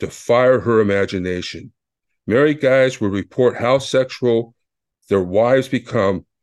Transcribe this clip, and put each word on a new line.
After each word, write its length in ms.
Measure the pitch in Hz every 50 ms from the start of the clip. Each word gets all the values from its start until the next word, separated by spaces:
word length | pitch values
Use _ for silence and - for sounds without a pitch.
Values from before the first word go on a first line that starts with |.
to 80 | - 80
fire 520 | - - - - 120 123 127 127 127 113
her 200 | 90 117 113 110
imagination. 920 | 107 101 98 98 98 95 101 95 90 90 90 90 87 - - 82 - - _ _ _ _ _ _ _ _ _ _ _
Married 340 | - 107 131 147 156 147 147
guys 400 | 135 131 131 135 131 131 127 -
will 100 | 107 98
report 460 | 98 98 90 _ - - 127 120 117
how 220 | - 117 123 135 139
sexual 760 | 131 - - 131 131 131 - - 127 120 117 113 117 117 _ _ _ _ _ _ _ _ _ _ _ -
their 140 | 101 98 90
wives 460 | 90 92 107 117 120 135 135 127 -
become 580 | 127 117 - - - 113 98 98 95 - - _ _ _